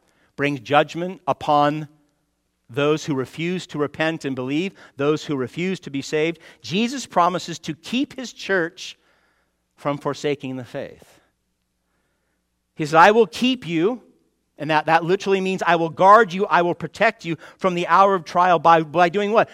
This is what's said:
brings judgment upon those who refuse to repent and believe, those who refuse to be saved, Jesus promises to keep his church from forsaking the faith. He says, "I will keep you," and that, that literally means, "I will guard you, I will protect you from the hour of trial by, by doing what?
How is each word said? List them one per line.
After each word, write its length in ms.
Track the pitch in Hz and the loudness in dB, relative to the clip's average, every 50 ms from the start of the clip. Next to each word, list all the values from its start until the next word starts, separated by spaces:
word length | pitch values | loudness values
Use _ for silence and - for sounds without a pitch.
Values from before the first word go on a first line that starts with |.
| _ _ _ _ _ _ _ | _ _ _ _ _ _ _
brings 240 | - 139 143 143 135 | -4 -4 -4 -4 -6
judgment 640 | 107 117 143 147 156 147 - 160 175 185 190 - _ - | -4 0 2 2 2 2 -4 -8 -8 -8 -10 -8 _ -6
upon 600 | 131 - - - 147 147 147 147 151 156 156 - _ _ _ _ _ _ _ _ _ _ _ _ _ _ _ _ | -6 -4 -2 0 2 2 2 2 0 -4 -8 -12 _ _ _ _ _ _ _ _ _ _ _ _ _ _ _ _
those 360 | 120 139 143 147 156 156 - | -6 -2 0 0 0 -2 -2
who 100 | 165 143 | -4 -4
refuse 500 | 131 123 - - - 160 175 185 175 - | -4 -6 -8 -8 -8 -6 -6 -6 -6 -8
to 140 | - - 147 | -10 -6 -6
repent 460 | 147 135 - - 156 160 165 156 - | -6 -6 -4 -4 -4 -4 -4 -6 -8
and 100 | 139 131 | -8 -8
believe, 380 | 131 127 131 143 156 185 196 - - - - _ - | -8 -6 -4 -4 -4 -4 -6 -8 -14 -20 -20 _ -4
those 280 | 139 147 156 147 - | -2 -2 -2 -2 -4
who 100 | - 147 | -6 -6
refuse 440 | 131 127 117 - 156 175 190 185 - | -6 -6 -6 -6 -6 -6 -6 -6 -8
to 100 | - 151 | -10 -10
be 120 | 139 139 | -10 -10
saved, 380 | - - 156 151 156 165 165 - - - - _ | -8 -6 -4 -2 -2 -2 -4 -8 -14 -20 -20 _
Jesus 440 | - 104 147 202 233 233 285 262 - | -14 -8 -4 -4 -4 -4 -4 -8 -12
promises 520 | - - 180 170 170 185 160 - - 165 - | -4 0 0 0 2 0 -4 -6 -10 -12 -12
to 140 | - - 156 | -10 -12 -12
keep 400 | - _ - - 247 285 - - | -12 _ -6 -4 -4 -4 -6 -8
his 200 | - 254 214 - | -12 -14 -14 -14
church 640 | - - - 196 185 165 170 - - - - - - _ _ _ _ _ _ _ _ _ _ _ _ _ _ _ | -14 -6 -2 -2 -2 -2 -2 -6 -12 -18 -18 -18 -20 _ _ _ _ _ _ _ _ _ _ _ _ _ _ _
from 220 | _ - 147 143 139 | _ -6 -6 -6 -4
forsaking 600 | - 147 135 - - 147 143 - - 131 131 131 | -4 -6 -6 -4 -4 -4 -4 -4 -8 -10 -10 -10
the 80 | 120 | -12
faith. 560 | - - 139 110 80 - - - _ _ _ _ _ _ _ _ _ _ _ _ _ _ _ _ _ _ _ _ _ _ _ _ _ _ _ _ _ _ _ _ _ _ | -12 -12 -12 -12 -12 -16 -20 -20 _ _ _ _ _ _ _ _ _ _ _ _ _ _ _ _ _ _ _ _ _ _ _ _ _ _ _ _ _ _ _ _ _ _
He 100 | - 160 | -8 -6
says, 80 | 143 160 | 2 6
"I 180 | 160 170 202 | 8 8 8
will 160 | 214 233 220 - | 8 6 4 2
keep 380 | - - 240 254 262 247 - | 0 -2 -2 -2 -2 -2 -4
you," 380 | 156 170 160 170 214 254 233 - _ _ _ _ _ _ _ _ _ _ _ | -4 -2 0 0 0 0 -2 -8 _ _ _ _ _ _ _ _ _ _ _
and 120 | 147 151 | -4 0
that, 180 | 160 151 151 156 | 0 0 2 2
that 180 | 165 165 175 | 2 2 2
literally 340 | 160 185 202 - 196 196 190 | 0 -2 -2 0 -2 -2 0
means, 240 | 190 190 190 175 - | 0 -2 -4 -2 0
"I 120 | 165 170 165 | 2 2 2
will 120 | 165 160 | 0 -2
guard 440 | 143 160 180 190 208 233 233 175 170 | 0 4 6 8 8 8 6 4 0
you, 120 | 190 202 190 | -4 -2 0
I 140 | 175 180 | 2 2
will 140 | 175 175 160 | 2 0 -2
protect 480 | - 170 147 - - 202 226 208 - - | -4 -6 -12 -4 0 0 0 0 -2 -6
you 140 | 165 160 - - - - _ | -8 -8 -8 -8 -16 -12 _
from 160 | - 190 175 | -2 -2 -2
the 140 | 175 175 151 | -2 0 2
hour 260 | 165 185 196 202 196 | 4 6 6 6 4
of 120 | 185 160 | 0 -2
trial 340 | - - 175 180 185 175 160 | -2 -2 0 2 4 2 4
by, 220 | 143 165 165 165 165 | 6 6 6 6 4
by 240 | 151 143 170 180 175 | 0 2 2 2 2
doing 240 | 156 202 208 202 | 2 -2 -2 0
what? 180 | 220 220 165 - | 2 2 0 0